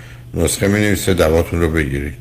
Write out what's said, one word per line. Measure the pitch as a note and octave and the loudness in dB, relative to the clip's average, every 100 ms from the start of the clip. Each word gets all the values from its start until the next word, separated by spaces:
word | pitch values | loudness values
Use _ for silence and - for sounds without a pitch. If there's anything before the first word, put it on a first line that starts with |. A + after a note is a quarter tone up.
| - - - | -20 -20 -10
نسخه | - E2 - G2 | -2 -2 0 0
می‌نویسه | G#2 G#2 F#2+ - | 2 2 0 0
دواتون | F2 D#2+ E2 E2 E2+ | 2 4 4 2 0
رو | E2 | 0
بگیرید، | D#2+ C#2+ C#2 D2 - | 0 -2 -4 -6 -10